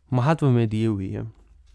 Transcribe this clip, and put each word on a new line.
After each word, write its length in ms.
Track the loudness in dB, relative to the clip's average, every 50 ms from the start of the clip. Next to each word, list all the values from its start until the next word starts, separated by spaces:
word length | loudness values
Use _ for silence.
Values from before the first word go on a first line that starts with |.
| _ _ -2
महात्म 340 | 0 2 2 0 2 2 2
में 220 | 4 4 2 0
दी 160 | 0 0 0
हुई 240 | 0 -2 -2 -4 -6
है। 240 | -6 -8 -10 -10 -14 _ _ _ -20 -20 _ _ -20